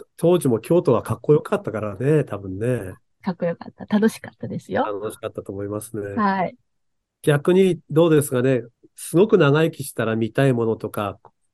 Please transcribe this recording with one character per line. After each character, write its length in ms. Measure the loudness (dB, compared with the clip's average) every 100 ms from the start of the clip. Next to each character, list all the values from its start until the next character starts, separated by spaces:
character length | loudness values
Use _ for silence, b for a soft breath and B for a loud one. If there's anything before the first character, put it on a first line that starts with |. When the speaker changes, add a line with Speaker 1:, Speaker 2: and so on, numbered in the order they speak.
| -20 _
Speaker 1:
当 220 | 2 2
時 100 | 2
も 100 | 0
京 240 | 2 2
都 100 | 4
は 100 | 0
か 120 | 0
っ 40 | -4
こ 100 | 2
よ 80 | 2
か 160 | 2 -4
っ 60 |
た 100 | -4
か 80 | -6
ら 160 | -8 -4
ね、 280 | 0 0
多 120 | 0 -6
分 220 | -8 -6
ね。 360 | -4 -4 -6 -14 _ _
Speaker 2:
か 80 | -8
っ 60 | -4
こ 100 | -4
よ 100 | -6
か 120 | -12
っ 20 |
た。 140 | -18 -2
楽 220 | 0 2
し 120 | -2
か 100 | -12
っ 20 | -14
た 120 | -12
で 100 | -10
す 140 | -6
よ。 120 | -4
Speaker 1:
楽 280 | -4 -4 -8
し 60 | -8
か 100 | -10
っ 40 |
た 100 | -10
と 100 | -10
思 120 | -10
い 40 | -8
ま 120 | -8
す 160 | -8 -10
ね。 180 | -8
Speaker 2:
は 300 | -4 -2 -2
い。 120 | -4 -8 _ _ _ _ _ _
Speaker 1:
逆 320 | 0 0 2
に 260 | 4 4 0 -2
ど 180 | 2 4
う 60 |
で 60 | 4
す 80 | 2
か 120 | 0
ね。 200 | 0 0 -2 _ _ -20
す 200 | -2 2
ご 100 | 4
く 120 | 6
長 260 | 6 4
生 100 | 2
き 80 | -2
し 100 | -10
た 120 | -4
ら 100 | -2
見 160 | -2 -2
た 140 | 2 2
い 60 |
も 140 | 2 0
の 100 | -2
と 140 | -6
か、 280 | -6 -8 -8 _ _ _